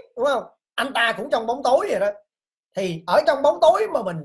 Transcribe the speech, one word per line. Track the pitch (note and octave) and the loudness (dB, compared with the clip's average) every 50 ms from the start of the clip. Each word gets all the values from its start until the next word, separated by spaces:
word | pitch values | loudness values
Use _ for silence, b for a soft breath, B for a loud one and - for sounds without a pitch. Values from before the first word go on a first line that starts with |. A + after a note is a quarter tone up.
| - _ - | -4 _ -8
đúng | G#3+ B3+ | -4 -2
không? | C#4+ C4 A3 - - _ _ _ _ _ | -2 -2 -2 -4 -8 _ _ _ _ _
Anh | A#3+ B3 C4 - | -6 -6 -4 -2
ta | A#3 A#3 A3+ A3 | 0 0 0 -2
cũng | F#3+ A#3 D4+ | -4 -4 -4
trong | C#4+ B3+ A3+ | -4 -2 -2
bóng | A3+ B3+ C#4 | -2 -4 -2
tối | C4 B3 C4 E4+ G#4 F#4 | 0 2 2 2 2 0
vậy | A#3+ F#3 | -2 -2
đó. | G3+ G#3 G3+ - _ _ _ _ _ _ _ _ _ _ - | -2 -2 -4 -6 _ _ _ _ _ _ _ _ _ _ -8
Thì | F#3+ F#3+ F3+ E3 E3 - | -6 -6 -6 -6 -8 -4
ở | - F#3 D4 D#4 | 0 2 2 4
trong | E4 C#4+ C#4 | 2 2 2
bóng | C#4 D4 E4+ E4+ | 2 2 2 4
tối | E4 D#4 F#4 G4+ A4 G4 | 4 4 4 4 0 -2
mà | D#4+ - | -4 -4
mình | G3+ F#3 E3+ D#3+ | -4 -4 -6 -6